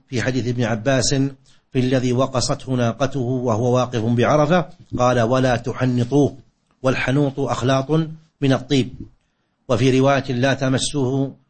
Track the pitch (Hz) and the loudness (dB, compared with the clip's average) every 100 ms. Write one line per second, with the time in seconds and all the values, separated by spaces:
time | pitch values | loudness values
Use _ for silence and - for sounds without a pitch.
0 | - 123 104 127 113 123 113 110 120 131 | -10 -4 -2 -2 -2 -2 -2 -2 0 0
1 | 113 139 139 135 _ _ _ 131 127 131 | 0 0 -2 -6 _ _ _ -2 0 0
2 | 123 123 131 127 120 143 - 127 120 - | 0 0 0 0 -2 -4 -4 -2 -2 0
3 | 135 143 120 131 123 110 123 123 123 120 | -2 -2 -4 -2 0 0 2 2 0 -2
4 | 110 120 110 147 147 180 - - - 123 | 0 2 4 4 4 2 0 -8 -8 0
5 | 123 123 113 131 127 120 123 - 131 123 | 2 2 2 2 2 0 -2 -2 0 0
6 | 123 143 139 - - _ _ _ 127 131 | 0 2 2 0 -20 _ _ _ -2 0
7 | - 139 143 139 127 123 120 135 135 160 | 0 0 0 -2 -4 -2 0 0 2 0
8 | 156 - _ - 139 131 - 139 131 - | 0 -6 _ -4 0 0 0 -2 -2 -6
9 | - _ _ _ _ _ - 117 131 131 | -18 _ _ _ _ _ -4 0 2 4
10 | 135 139 - 120 135 127 131 131 - 147 | 4 2 -2 -2 0 0 0 -2 -2 -2
11 | 127 135 135 135 _ | -2 -2 -4 -6 _